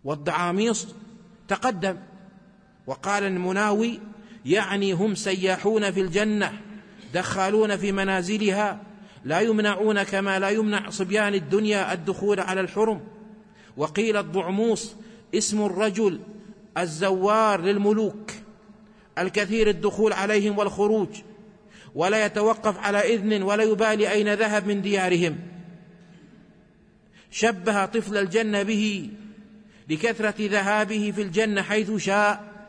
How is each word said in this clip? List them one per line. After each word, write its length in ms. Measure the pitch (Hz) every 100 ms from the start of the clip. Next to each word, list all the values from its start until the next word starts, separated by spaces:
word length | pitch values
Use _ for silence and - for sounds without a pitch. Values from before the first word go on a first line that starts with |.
والدعاميص 840 | 131 151 147 156 175 185 226 214 - - - - - - -
تقدم، 480 | 196 247 180 190 175 - - - - - - _ _ -
وقال 380 | 135 190 202
المناوي: 760 | 196 185 180 190 214 208 233 226 - - - -
"يعني 480 | 127 196 190 202 196
هم 220 | 175 214
سياحون 760 | 190 196 190 185 180 202 220 202
في 100 | 185
الجنة، 600 | 190 185 214 214 175 - - - - - -
دخالون 640 | 165 185 190 190 214 214 196
في 160 | 202
منازلها، 880 | 196 196 190 175 214 208 190 208 - - - - -
لا 160 | 127 165
يمنعون 600 | 226 214 208 196 214 208
كما 360 | 196 196 196 190
لا 120 | 196
يمنع 400 | 214 214 208 208
صبيان 440 | - 180 208 202
الدنيا 580 | 196 143 196 214 208 190
الدخول 480 | 180 160 185 202 196
على 200 | 190 190
الحرم". 400 | 185 196 220 208 - - - - - - - -
وقيل 400 | 156 196 220 208
الضعموس 760 | 160 180 175 196 226 214 - - - - -
اسم 280 | - 214 208
الرجل 580 | 208 180 214 190 208 165 - - - - - 160
الزوار 840 | 175 156 190 190 196 220 220 196
للملوك 680 | 175 208 208 214 214 - - - - - - - - - - -
الكثير 520 | 185 208 196 220 208
الدخول 420 | 175 202 190 214
عليهم 460 | 185 196 214 208 202
والخروج، 500 | 202 - 208 220 180 - - - - - - - -
ولا 320 | 139 180 214 208
يتوقف 520 | 208 214 214 214 190
على 360 | 202 202 196
إذن 280 | 226 208 214
ولا 200 | 190 208
يبالي 480 | 220 202 220 214 202
أين 240 | 208 208
ذهب 320 | 208 220 208 196
من 160 | 202
ديارهم. 560 | 202 196 185 180 170 - - - - - - - - - - - - - _ _ _ _ _ - _
شبه 560 | - 220 196 180 202 190
طفل 300 | 226 208 208
الجنة 460 | 190 214 214 208
به 480 | 202 214 214 196 147 - - - - - - - -
لكثرة 460 | 156 226 220 214 208
ذهابه 760 | 208 202 196 214 208 214 208 202
في 60 |
الجنة 400 | 202 170 220 202
حيث 340 | 185 214 208 214
شاء 560 | 190 202 208 202 - -